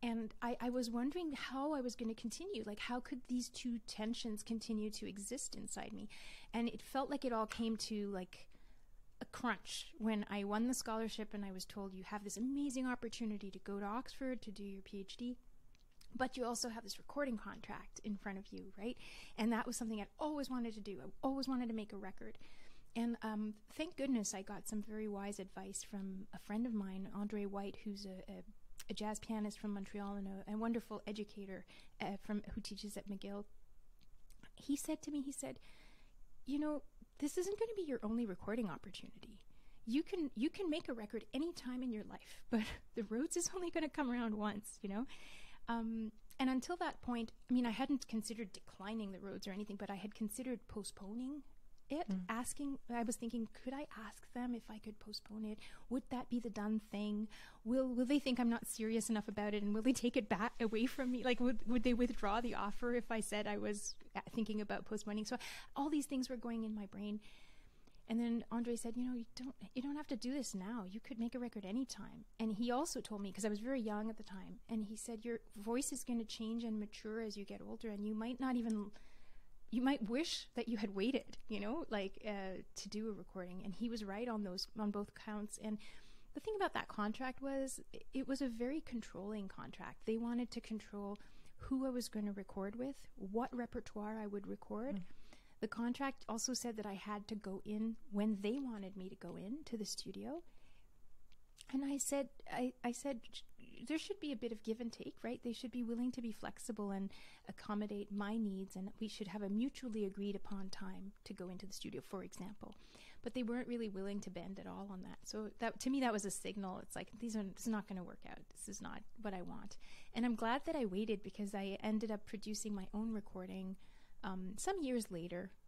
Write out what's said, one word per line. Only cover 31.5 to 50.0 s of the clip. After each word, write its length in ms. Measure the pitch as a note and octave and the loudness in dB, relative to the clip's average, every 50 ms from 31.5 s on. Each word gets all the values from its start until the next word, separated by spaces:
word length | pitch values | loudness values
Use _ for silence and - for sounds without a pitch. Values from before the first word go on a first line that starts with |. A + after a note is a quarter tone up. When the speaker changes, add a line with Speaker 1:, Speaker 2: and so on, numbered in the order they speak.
| F#3+ - F#3+ - - - - - - - | -6 -8 -8 -12 -14 -16 -16 -16 -4 -2
Speaker 1:
uh, 160 | - - G3+ F#3+ - | 0 0 0 -2 -2
from, 200 | - G#3+ G#3 - - - | 0 0 0 0 0 -4
who 60 | - | -4
teaches 360 | G#3 - G#3 G3 - G#3 G3+ | -4 -4 -6 -6 -6 -6 -6
at 120 | G3+ G3+ G3+ | -6 -6 -6
McGill. 340 | G3+ F#3+ - G3 G3+ G3+ G#3 - - - - - - - - - - - - - - - - - - - - - - | -6 -4 -4 -4 -4 -4 -6 -6 -10 -12 -12 -12 -14 -14 -14 -14 -16 -16 -16 -14 -14 -12 -14 -12 -14 -14 -14 -14 -14
He 220 | - - - C#4+ | -14 0 0 0
said 260 | C#4+ - - D#4 D4+ - | 0 2 0 -2 -2 -2
to 80 | D4+ | -2
me, 120 | D4 D4 C4 | -2 -2 -2
he 100 | C#4 C4+ | -2 -4
said, 260 | - - C4 C4+ - - - - - - - - - - - - - - - - - - | -4 -6 -6 -6 -8 -12 -14 -14 -16 -16 -18 -18 -18 -18 -18 -16 -16 -14 -12 -10 -8 -2
"You 140 | - C4+ C#4+ | 0 2 4
know, 220 | D4+ D4+ D4+ C#4+ - - - - - - - - | 4 4 2 0 -2 -6 -14 -14 -18 -18 -6 -2
this 180 | - D4 - | 0 2 2
isn't 220 | - F4+ G4 G4+ G#4 | 2 2 2 4 2
gonna 160 | A4+ A4+ A4+ | 2 0 2
be 80 | G4 F#4 | 0 0
your 160 | D4+ C4+ A3+ - | 2 2 2 2
only 200 | G#3 A3 A#3 A#3+ | 2 2 4 2
recording 460 | G#3 F3+ - - - G#3 A#3+ A#3 F#3+ | 2 0 -2 0 0 2 2 2 0
opportunity. 680 | D3+ - - - F3+ - - - - - - - G#3+ - - - - - - - - - - | 0 -4 -6 -8 -8 -8 -8 -10 -10 -12 -12 -14 -14 -14 -14 -14 -14 -14 -14 -12 -12 -10 -4
You 180 | - A3+ C#4+ E4+ | 2 2 2 4
can, 260 | - - F#4 D#4+ C#4 - | 4 2 0 0 0 2
you 120 | G#3 A3+ D#4+ | 2 2 2
can 200 | - - G#4 F4 | 2 2 2 2
make 180 | D4 E4 - - | 2 2 0 -2
a 40 | C4 | -4
record 320 | A3+ G#3+ G#3 - A3+ - - - | -4 -4 -4 -4 -4 -6 -2 0
any 180 | C4 D4+ E4+ F4 | 0 0 0 0
time 300 | - - B3 B3+ B3+ B3+ | -4 -4 -4 -2 0 0
in 100 | B3+ A3+ | 0 0
your 120 | G#3+ G#3 | 0 -2
life, 380 | F#3+ G3+ - - - - - - - | -4 -8 -10 -10 -12 -10 -10 -4 4
but 120 | - A3+ G#3+ - - - | 4 4 4 4 -2 -6
<laughs> 160 | - - - | -8 -6 -2
the 80 | - A3 | -2 -2
Rhodes 340 | G3 G#3+ A#3 C#4+ E4+ - | 0 2 2 2 4 4
is 140 | F4 E4+ - - | 2 2 2 0
only 160 | F#4+ F4+ E4+ | 0 0 2
gonna 180 | - E4+ E4 D4 | 2 2 2 2
come 220 | - - D4 B3 | 2 2 2 4
around 240 | A#3+ A#3+ A#3+ A3+ G#3+ | 4 4 4 2 2
once," 440 | G#3+ G#3 G#3 G3+ G#3 G#3 - - - - | 2 2 2 2 0 -4 -8 -12 -6 -4
you 60 | G3+ | 0
know? 180 | F#3+ G#3 B3+ - - - - - - - - - - - - - | 2 2 0 0 -2 -8 -8 -10 -8 -10 -8 -8 -8 -8 -2 0
Um, 440 | A#3 A#3 A3+ A3 A3+ A3+ A3 G#3+ - - - - - - | 0 2 2 2 0 0 0 -2 -4 -8 -14 -12 0 4
and 80 | C4 B3+ | 4 6
until 280 | C4 C4 B3 - F4 | 6 6 2 2 0
that 260 | F4 F4+ D#4 - - - | 2 2 2 2 0 0
point, 300 | - A#3+ A#3 A3+ A3+ - - - - | 0 2 2 2 0 -4 -10 0 4
I 40 | B3+ | 6
mean, 120 | B3 B3 | 6 8
I 40 | A3+ | 6
hadn't 380 | G#3+ F#3+ C4+ C#4 D4 B3+ - - | 4 4 4 6 6 4 4 2
considered 440 | - A3 G#3 - A#3+ G#3 A#3 F#3 - | 0 0 0 0 -2 -2 -4 -4 -6
declining 600 | - - - - - F#3+ G3 A3 A3+ G#3+ G3 G3 | -10 -12 -12 -10 -8 -4 -2 0 0 0 -2 -4
the 80 | F3+ | -4
Rhodes 260 | - G3 - - G3 | -4 -4 -4 -4 -4
or 60 | G3+ F#3 | -4 -2
anything, 240 | G3 G#3 G3+ G3 | -2 -2 -4 -2
but 140 | G3 G#3 G3 | -4 -2 -2
I 60 | G3 | -2
had 180 | F#3+ | -2